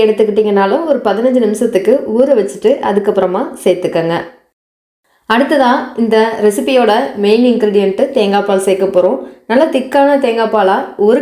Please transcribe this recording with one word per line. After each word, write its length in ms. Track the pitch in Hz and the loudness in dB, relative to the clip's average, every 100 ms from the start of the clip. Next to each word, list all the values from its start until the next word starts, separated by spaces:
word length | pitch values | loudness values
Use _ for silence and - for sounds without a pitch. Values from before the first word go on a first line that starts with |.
எடுத்துக்கிட்டிங்கனாலும் 800 | 220 208 208 202 208 196 196 277 330 | 2 2 0 2 0 2 2 0 -2
ஒரு 80 | 277 208 | -2 -2
பதினஞ்சு 340 | 196 254 247 | 0 0 0
நிமிஷத்துக்கு 500 | 214 214 233 190 214 269 214 220 | 0 0 -2 0 2 0 0 0
ஊற 120 | 277 240 | 2 2
வச்சுட்டு 300 | 196 - 214 277 - | 0 -2 -2 0 -2
அதுக்கப்புறமா 520 | 202 202 190 185 190 285 - | -2 0 0 0 -2 -6 -4
சேர்த்துக்கங்க. 520 | 190 180 160 170 165 170 - _ _ _ _ _ _ _ _ _ - | -2 -2 -2 -4 -2 -4 -8 _ _ _ _ _ _ _ _ _ -2
அடுத்ததா 360 | 233 277 294 247 254 - - | 0 2 2 2 0 -4 -4
இந்த 140 | 226 220 226 214 208 | 0 2 0 0 -2
ரெசிபியோட 480 | 233 254 254 220 220 277 202 202 | 0 0 0 2 0 -2 -2 0
மெயின் 200 | 226 247 | 2 2
இன்கிரீடியன்ட் 500 | 220 208 202 190 190 277 233 | 2 2 2 0 0 -2 0
தேங்காய் 300 | 202 202 202 | 0 0 0
பால் 180 | 190 196 | 0 0
சேர்க்க 200 | 190 190 180 | 0 0 0
போறோம். 240 | 185 269 - - - | 0 -2 -8 -16 -2
நல்லா 160 | 240 320 269 | 0 2 -2
திக்கான 420 | - 285 285 277 254 | -2 0 2 2 0
தேங்காய் 260 | 226 220 220 | -2 0 0
பாலா, 220 | 190 226 - - 208 | 0 0 -4 -2 2
ஒரு 120 | 269 | 2